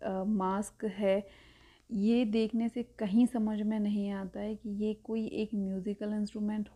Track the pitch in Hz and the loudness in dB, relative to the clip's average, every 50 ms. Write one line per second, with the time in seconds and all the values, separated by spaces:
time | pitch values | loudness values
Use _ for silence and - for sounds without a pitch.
0 | - - 190 190 190 208 220 190 190 185 190 202 214 - - - 220 214 185 196 | -6 -4 -2 -2 0 0 2 2 2 2 0 0 -2 -4 -6 -6 -6 -4 -2 0
1 | 214 196 190 202 202 - - - - - - - - - - _ _ - 233 196 | 2 2 4 2 0 -4 -12 -20 -20 -20 -20 -20 -20 -20 -20 _ _ -6 -2 2
2 | 202 220 233 240 254 214 208 226 220 220 - 226 233 233 - 247 233 - - - | 4 4 4 4 4 4 2 2 2 2 0 0 -2 -2 -2 -4 -6 -6 -6 -4
3 | 220 190 190 233 247 240 - 233 214 214 214 208 214 214 220 214 208 208 208 202 | -2 2 6 6 6 6 4 2 0 0 0 0 0 0 0 0 0 0 0 0
4 | 202 202 202 196 196 180 - 202 208 214 220 214 - 214 202 202 208 214 214 214 | 0 -2 -2 -4 -6 -6 -6 -6 -6 -6 -6 -8 -8 -6 -4 -2 -2 -2 -2 -4
5 | - - 220 226 220 - - 208 214 214 226 202 196 190 190 190 185 208 202 - | -6 -4 -4 -2 -2 -2 -4 -4 -4 -2 -2 -2 -2 -2 -2 -2 -2 -4 -4 -4
6 | 214 208 214 214 208 208 - 214 208 208 214 214 208 - - | -4 -4 -2 -2 -2 -4 -4 -4 -4 -2 -2 -2 -4 -6 -6